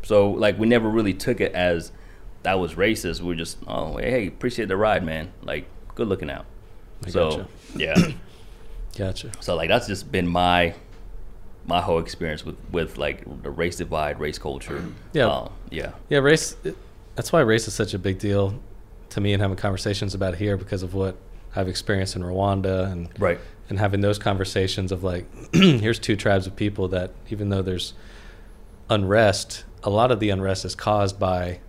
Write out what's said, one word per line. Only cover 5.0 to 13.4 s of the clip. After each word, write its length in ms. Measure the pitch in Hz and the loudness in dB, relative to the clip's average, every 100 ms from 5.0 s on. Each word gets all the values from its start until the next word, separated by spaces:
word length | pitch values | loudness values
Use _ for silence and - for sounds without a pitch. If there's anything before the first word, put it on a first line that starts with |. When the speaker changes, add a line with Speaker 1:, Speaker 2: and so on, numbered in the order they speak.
Speaker 1:
man. 300 | 80 80 80 - | 0 -4 -8 -12
Like, 220 | - 76 - - - - | -8 -8 -8 -14 -14 -4
good 120 | 117 | -2
looking 220 | 92 76 | -2 -2
out." 160 | 67 - - - - - - 95 | -8 -12 -18 -18 -18 -18 -12 -4
Speaker 2:
I 40 | |
Speaker 1:
So, 200 | 90 80 | 2 2
Speaker 2:
gotcha. 180 | 78 98 - - - | 0 -6 -14 -14 -4
Speaker 1:
yeah. 200 | 76 80 165 135 - - - | 2 4 4 0 -14 -18 -20
Speaker 2:
<clears throat> 460 | - - - - - | -16 -14 -10 -10 -4
Gotcha. 340 | 95 90 - - | -4 -4 -8 -8
Speaker 1:
So, 160 | - 85 | -4 -2
like, 140 | 82 | 2
that's 180 | 117 120 | 2 2
just 240 | 95 - | -6 -2
been 160 | 92 87 | 0 2
my, 460 | 87 90 87 85 - - - - - - - - - - | 4 6 6 4 0 -16 -16 -12 -10 -10 -12 -14 -14 -2
my 140 | 85 | 0
whole 180 | 90 82 | 2 0
experience 460 | 82 - 82 76 - | 0 -6 -6 -6 -10
with, 120 | - - | -12 -4
with, 240 | 87 78 - | -4 -2 -2
like, 260 | 73 - - - | -4 -4 -12 -10